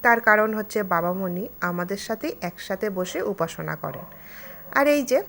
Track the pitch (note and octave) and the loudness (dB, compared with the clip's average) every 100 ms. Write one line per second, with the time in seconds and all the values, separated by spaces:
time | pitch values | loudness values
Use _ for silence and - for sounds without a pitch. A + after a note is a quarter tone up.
0 | A#3+ A#3 A3+ G#3+ A3 G#3+ G#3 A3 F#3+ F3 | 6 6 6 6 4 0 -2 -4 0 0
1 | F3 F#3 F#3 F3 A3+ - F3+ F3 F3+ G3+ | 2 -2 -2 -4 -6 -6 -4 -4 -4 -6
2 | - A3 D4+ - F3 - - F#3+ G#3+ F#3 | -4 -4 -4 -6 -8 -8 -8 -4 -2 -2
3 | F3+ - - G3 E3 - D#3 D#3 D#3 - | -4 -2 -4 -2 -4 -4 -8 -6 -8 -8
4 | - - - - - - - C4 C#4+ D4 | -12 -18 -20 -20 -18 -18 -2 2 4 4
5 | B3 C4 | 4 0